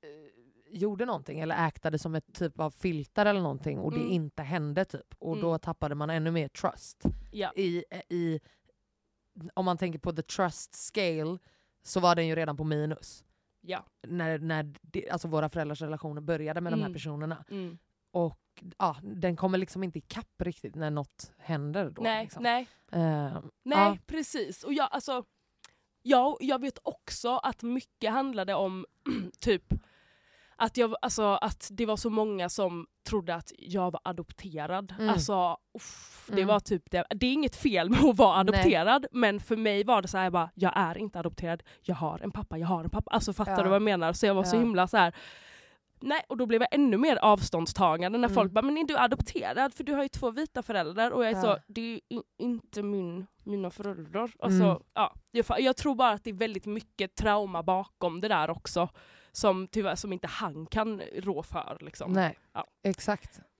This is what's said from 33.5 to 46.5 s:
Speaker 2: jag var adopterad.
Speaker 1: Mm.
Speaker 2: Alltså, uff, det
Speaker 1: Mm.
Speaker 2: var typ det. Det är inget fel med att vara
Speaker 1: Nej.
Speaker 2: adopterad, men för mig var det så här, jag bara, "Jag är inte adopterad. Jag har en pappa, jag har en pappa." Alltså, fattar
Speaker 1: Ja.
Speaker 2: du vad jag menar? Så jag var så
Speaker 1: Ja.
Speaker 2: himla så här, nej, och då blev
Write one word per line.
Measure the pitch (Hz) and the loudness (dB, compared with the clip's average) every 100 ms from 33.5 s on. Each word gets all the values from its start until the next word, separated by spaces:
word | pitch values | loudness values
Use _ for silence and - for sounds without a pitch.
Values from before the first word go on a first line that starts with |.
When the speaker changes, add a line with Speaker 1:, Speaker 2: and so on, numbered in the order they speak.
| - | -18
Speaker 2:
jag | - 185 180 | -6 -2 0
var | 165 | -2
adopterad. | - 175 165 - 196 156 151 185 196 190 | -6 -8 -10 -12 -10 -8 -4 -4 -6 -2
Speaker 1:
Mm. | 220 | 2
Speaker 2:
Alltså, | 202 143 196 175 170 _ | 2 2 2 2 -2 _
uff, | 233 - - - - - | -18 -16 -18 -20 -20 -4
det | 202 | 0
Speaker 1:
Mm. | 190 | 4
Speaker 2:
var | 208 | 2
typ | - 185 - | 2 -4 -2
det. | 180 - | -2 -2
Det | 208 254 | 0 2
är | |
inget | 277 277 - | 2 0 0
fel | 285 190 170 | 0 2 4
med | 247 | 6
att | 302 202 | 6 10
vara | 220 180 | 8 8
Speaker 1:
Nej. | 190 | 4
Speaker 2:
adopterad, | 196 185 185 180 269 254 | 6 6 6 6 4 2
men | 247 220 202 | 2 2 2
för | - 220 | -2 0
mig | 220 202 | 2 2
var | 202 226 | 4 4
det | 185 | 2
så | 196 | -2
här, | |
jag | 185 | 0
bara, | 175 165 | 0 -2
"Jag | - 185 - | 0 0 2
är | 175 170 | 0 -2
inte | 208 180 | -8 -4
adopterad. | 170 - 170 170 - - | -6 -4 -6 -6 -8 -14
Jag | - | -6
har | 147 156 165 | -4 -2 -4
en | - | -8
pappa, | - - 160 | -8 -8 -6
jag | 170 | -2
har | 180 | -2
en | 160 | -2
pappa." | 156 - | -4 0
Alltså, | - - | 0 0
fattar | 196 202 | -2 0
Speaker 1:
Ja. | 190 | 2
Speaker 2:
du | 190 | 4
vad | |
jag | 196 | 4
menar? | 214 190 165 | 4 2 0
Så | 175 214 | 2 2
jag | |
var | 196 | 4
så | 180 220 | 4 4
Speaker 1:
Ja. | |
Speaker 2:
himla | 233 196 180 | 4 4 4
så | 220 | 6
här, | 175 - - - - - - _ _ _ | 4 2 -18 -20 -20 -20 -20 _ _ _
nej, | 254 302 - | -2 -2 -2
och | 226 | -4
då | |
blev | 240 | 2